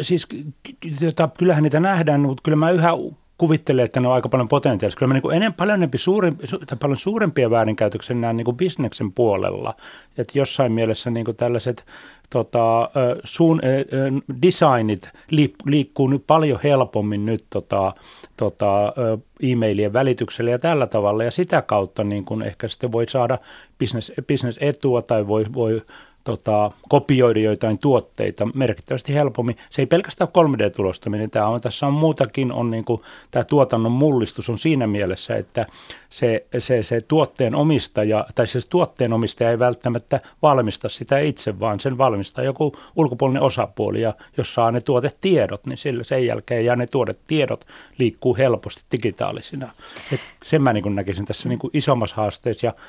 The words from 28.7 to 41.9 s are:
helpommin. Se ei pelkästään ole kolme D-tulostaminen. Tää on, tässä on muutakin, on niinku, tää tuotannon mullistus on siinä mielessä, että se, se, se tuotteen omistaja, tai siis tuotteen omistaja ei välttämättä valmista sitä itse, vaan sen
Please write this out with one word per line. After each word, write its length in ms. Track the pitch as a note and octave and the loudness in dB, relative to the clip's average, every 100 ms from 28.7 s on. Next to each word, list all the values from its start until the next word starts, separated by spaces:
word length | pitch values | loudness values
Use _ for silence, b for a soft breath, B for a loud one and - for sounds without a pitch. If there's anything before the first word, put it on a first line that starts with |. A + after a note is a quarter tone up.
| G#2 - C3 - | -4 -6 -8 -2
helpommin. 440 | C#3+ C#3+ A2+ A#2+ A2+ B | -2 0 -2 -4 -6 B
Se 120 | - | -4
ei 40 | C3 | 0
pelkästään 420 | E3+ - - F3+ | 0 0 -4 0
ole 60 | |
kolme 240 | F3+ D#3 B2 | 4 4 4
D-tulostaminen. 720 | G#2 - F#2+ F2+ A2+ G#2 G#2+ | 0 0 -2 -4 -6 -4 -2
Tää 180 | A2 G#2+ | 0 0
on, 140 | A#2+ | -2
tässä 260 | A#2 - C#3+ | -4 -4 -2
on 60 | |
muutakin, 580 | D3 D#3+ D3+ B2 - B2+ | 2 2 2 0 -2 -4
on 200 | B2+ A#2+ | -2 -4
niinku, 300 | A2+ A2 A2+ B B B | -4 -4 -4 B B B
tää 120 | B2+ | -4
tuotannon 480 | A#2 D3 C3 A2+ A2+ | 2 2 2 2 0
mullistus 580 | B2 D3+ C3 G#2+ - A#2 | 2 2 2 -2 -4 -6
on 100 | A2+ | -2
siinä 280 | D#3+ C#3+ A2 | 0 2 0
mielessä, 480 | G#2 F#2+ - - A2 | 0 -2 -4 -4 -6
että 300 | G2+ - G#2+ B B B - | -4 -6 -6 B B B -18
se, 360 | - A#2+ A2 - B2+ | -2 0 0 -4 -6
se, 260 | - B2 | 0 0
se 180 | G#2+ A#2 - | 0 -4 0
tuotteen 480 | D#3 C#3+ - A#2+ C#3+ | 0 2 0 0 2
omistaja, 720 | D3+ C#3 - - G#2+ G#2+ - - | 2 2 0 -2 0 0 0 -2
tai 120 | A2+ | -2
siis 180 | B2 - | -2 -2
tuotteen 480 | F3+ E3+ - A#2+ | 0 0 0 0
omistaja 360 | A2+ A2+ - A#2 | 0 -2 0 0
ei 100 | A#2 | 2
välttämättä 600 | B2 A#2+ B2 A#2 - C3+ B _ | 2 0 -2 -4 -2 -4 B _
valmista 480 | D3+ C3+ A2 - A2 | 2 4 2 -2 -8
sitä 300 | - A#2+ C#3 | -8 -2 0
itse, 400 | D3+ - - F#2+ | 0 -4 -6 -4
vaan 200 | A2 G2+ | -4 -2
sen 180 | C#3 | -4